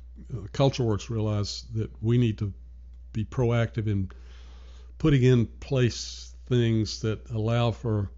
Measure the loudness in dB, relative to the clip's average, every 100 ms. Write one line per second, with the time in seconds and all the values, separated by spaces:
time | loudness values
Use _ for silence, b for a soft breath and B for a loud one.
0 | -18 -18 -12 -12 -8 2 2 4 0 0
1 | -2 -2 0 0 -2 -6 -8 -6 -6 -4
2 | 2 4 4 0 -4 -6 -16 -18 -18 -18
3 | -8 -6 -4 0 2 2 2 0 0 0
4 | -2 b b b b b b b b 0
5 | 4 6 8 6 4 -4 -2 2 2 2
6 | -8 -12 -16 -18 0 2 4 4 0 -2
7 | -4 -4 -6 -2 0 2 2 0 0 0
8 | -2